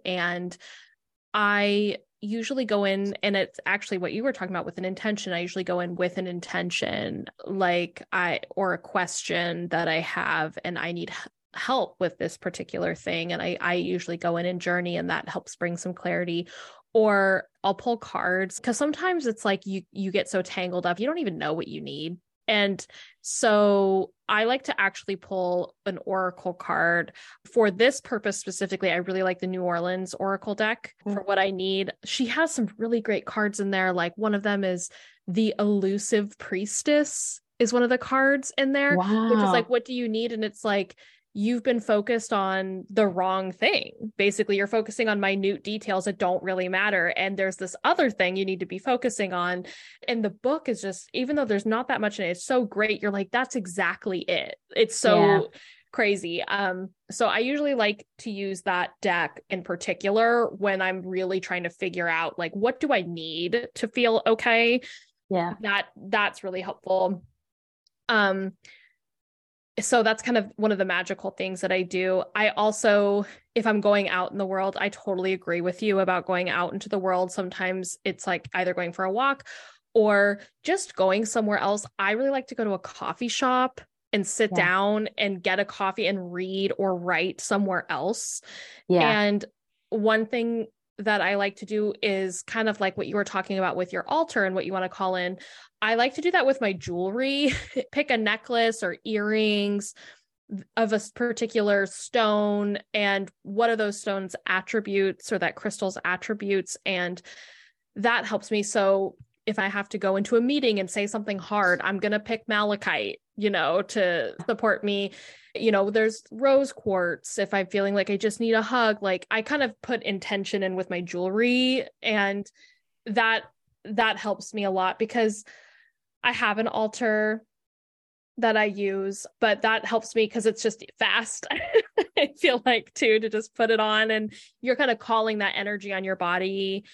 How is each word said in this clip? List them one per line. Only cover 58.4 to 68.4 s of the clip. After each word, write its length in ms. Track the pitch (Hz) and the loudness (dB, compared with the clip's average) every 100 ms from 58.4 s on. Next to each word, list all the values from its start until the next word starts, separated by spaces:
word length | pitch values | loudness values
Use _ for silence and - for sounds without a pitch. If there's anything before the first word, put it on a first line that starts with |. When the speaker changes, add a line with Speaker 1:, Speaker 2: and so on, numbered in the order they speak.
| 196 185 | -4 -4
Speaker 1:
that 280 | 196 180 175 - | 0 0 -2 -2
deck 400 | 196 175 156 - - | 0 0 -2 -6 -8
in 140 | 185 | -8
particular 840 | 175 180 - 180 196 214 233 240 233 | -4 -6 -4 -2 0 4 4 4 2
when 340 | 202 202 190 | 0 0 0
I'm 200 | 185 185 | 0 -2
really 360 | 185 185 185 190 | -4 -4 -2 -2
trying 220 | - 180 | -4 -6
to 60 | 170 | -6
figure 380 | - 185 175 170 | -6 -6 -2 -2
out, 280 | 165 165 - | 0 -2 -4
like, 140 | 165 | -6
what 280 | 196 226 254 | 0 0 0
do 120 | 294 | 0
I 100 | 233 | 0
need 640 | 170 165 160 160 175 240 240 - | 0 -8 -8 -4 -2 -2 -4 -6
to 100 | 220 | -4
feel 320 | 247 233 220 226 | 2 2 4 2
okay? 540 | 220 240 226 233 247 - - _ _ - | 2 4 4 4 2 -2 -20 _ _ -2
Speaker 2:
Yeah. 240 | 185 170 - | -2 -2 -4
Speaker 1:
That, 260 | 214 202 190 - | -2 -2 -2 -12
that's 460 | 190 214 208 - | -2 0 0 -2
really 160 | 196 185 | -8 -8
helpful. 640 | 185 - - 190 185 185 - _ _ _ _ _ _ _ - | -8 -8 0 2 2 -2 -8 _ _ _ _ _ _ _ 0
Um, 440 | 220 202 190 | 4 4 2